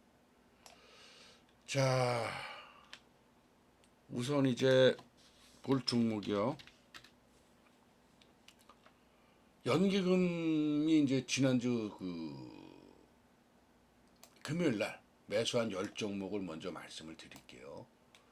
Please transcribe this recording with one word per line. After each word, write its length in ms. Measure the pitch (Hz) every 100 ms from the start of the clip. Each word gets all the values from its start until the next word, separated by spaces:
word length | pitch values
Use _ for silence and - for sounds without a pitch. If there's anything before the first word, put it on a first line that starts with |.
| _ _ _ _ _ _ - - - - - - - - _ _ -
자, 600 | 139 135 131 123 120 110 - - - - - - - _ _ _ _ _ _ _ _ _ _ -
우선 380 | - 123 143 135
이제 500 | 117 131 131 127 - - _ - - - -
볼 220 | - 135 -
종목이요. 720 | 120 113 107 98 101 113 156 - - _ - - _ _ _ _ _ _ _ _ _ _ _ _ _ - - _ - - _ _ _ _ _ _ _ 123
연기금이 1300 | 143 196 196 180 185 180 170 165 156 151 147 156 156
이제 240 | 139 131 -
지난주 720 | - 135 127 123 120 107 -
그 540 | 92 85 80 67 64 50 50 50 50 50 - _ _ _ _ _ _ _ _ _ _ _ - -
금요일 380 | - 160 165 107
날 220 | 104 - _ _ -
매수한 440 | 101 117 123 113
열 220 | 92 104
종목을 480 | - 107 98 95 101
먼저 300 | 92 80 90
말씀을 440 | 78 - - 80 80
드릴게요. 720 | 73 - - 62 67 85 123 _ _ - _